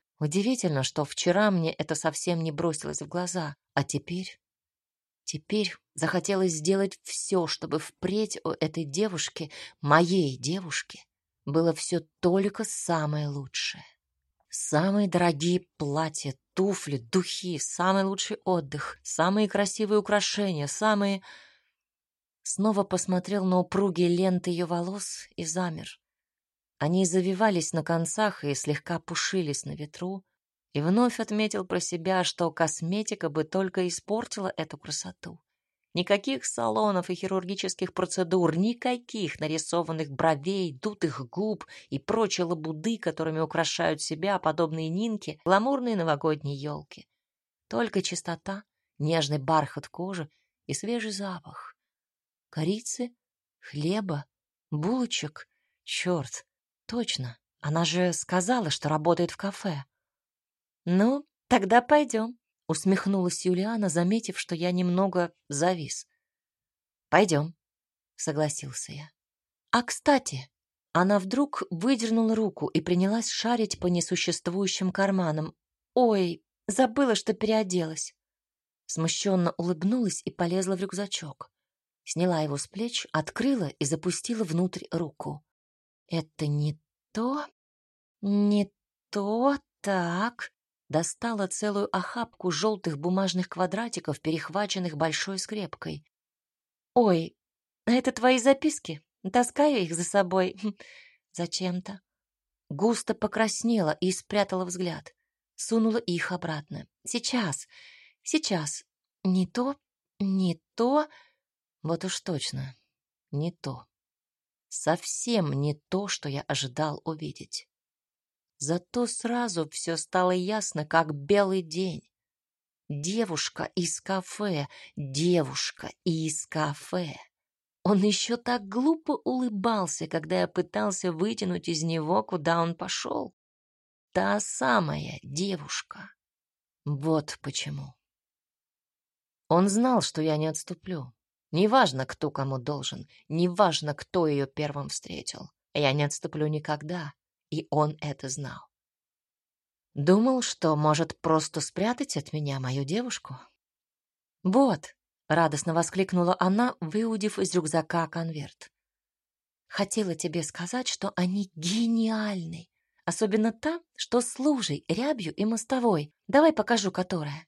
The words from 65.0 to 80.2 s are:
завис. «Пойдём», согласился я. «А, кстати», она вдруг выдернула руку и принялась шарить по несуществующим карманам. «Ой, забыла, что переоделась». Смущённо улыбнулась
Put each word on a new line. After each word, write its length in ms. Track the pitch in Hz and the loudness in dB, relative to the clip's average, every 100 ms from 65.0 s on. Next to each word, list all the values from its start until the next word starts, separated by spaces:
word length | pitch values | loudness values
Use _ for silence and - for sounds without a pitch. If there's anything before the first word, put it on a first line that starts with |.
| 196 180 170 - - | 2 2 0 -4 -6
завис. 580 | 143 175 175 143 - - _ _ _ _ _ _ _ _ _ - | 0 2 2 -4 -10 -14 _ _ _ _ _ _ _ _ _ 2
«Пойдём», 460 | 165 202 147 160 - _ _ _ _ _ - | 4 6 4 0 -6 _ _ _ _ _ -10
согласился 760 | - 147 151 - 135 - - | -4 0 -2 -2 -10 -10 -12
я. 180 | 147 151 _ _ _ _ _ _ | -12 -16 _ _ _ _ _ _
«А, 120 | 240 | -2
кстати», 680 | 240 - - 269 - 135 - _ _ _ _ | 0 0 4 4 2 -8 -10 _ _ _ _
она 260 | 170 190 208 | 2 4 4
вдруг 440 | 190 247 285 - - | 2 0 0 -2 -4
выдернула 640 | 165 233 247 226 226 220 | -2 2 2 2 2 4
руку 320 | 220 214 - 147 | 2 0 -2 -2
и 120 | 156 | 0
принялась 480 | 160 180 190 226 - | 2 4 4 2 -2
шарить 500 | - 226 240 208 - | -2 0 0 0 0
по 80 | 180 | 0
несуществующим 1080 | 175 - 180 - 165 180 185 190 - 185 | 2 0 -2 -2 -2 -2 -2 0 0 -2
карманам. 600 | 196 196 190 170 156 160 - _ _ _ | 0 2 2 2 0 -4 -8 _ _ _
«Ой, 480 | - 240 202 175 - _ _ - | 4 6 6 2 -2 _ _ -2
забыла, 480 | 214 254 247 262 | 2 2 4 2
что 200 | 208 - | 2 0
переоделась». 800 | - 214 220 190 180 160 156 - - _ _ _ _ _ _ - | 0 2 2 2 0 -2 -4 -10 -14 _ _ _ _ _ _ -10
Смущённо 640 | 165 165 - 202 185 170 - | -2 -2 0 2 4 2 0
улыбнулась 640 | 175 160 190 254 208 - | -2 0 0 2 0 -2